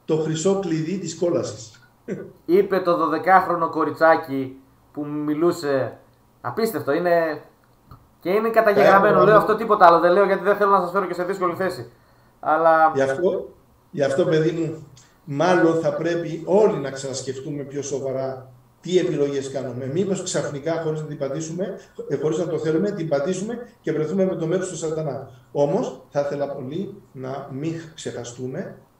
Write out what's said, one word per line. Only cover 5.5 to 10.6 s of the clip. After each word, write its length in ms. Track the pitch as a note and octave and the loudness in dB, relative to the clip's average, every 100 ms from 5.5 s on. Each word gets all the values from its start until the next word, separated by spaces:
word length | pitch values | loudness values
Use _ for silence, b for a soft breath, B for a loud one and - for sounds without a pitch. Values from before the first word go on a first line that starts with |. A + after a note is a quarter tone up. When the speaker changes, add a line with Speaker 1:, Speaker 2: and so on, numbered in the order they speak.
| E3+ C#3+ C3+ A#2 - _ _ _ _ | 0 -2 -2 -2 -8 _ _ _ _
Speaker 2:
απίστευτο, 520 | B2 B2 A3+ D3 B2 | -8 -2 -2 -2 -2
είναι, 500 | D3+ F3 E3+ D#3+ D3+ - _ _ _ - - _ _ | 0 2 2 2 -4 -12 _ _ _ -20 -20 _ _
και 100 | E3 | -2
είναι 180 | G#3 A3+ | 0 2
καταγεγραμμένο. 640 | A3+ G#3 G3+ G3 G3 G#3 F#3 | 4 4 6 6 8 6 6
Speaker 1:
Έχω 100 | F#3+ | 8
Speaker 2:
Λέω 100 | G#3+ | 6
αυτό, 200 | G#3+ G#3+ | 6 0
τίποτα 300 | A3 G3+ F3 | 2 6 8
άλλο 120 | E3+ | 8
δεν 120 | F3 | 6
λέω, 120 | F#3 | 4
γιατί 180 | F#3+ F#3+ | 4 2
δεν 120 | F3+ | 0
θέλω 140 | G3+ | 2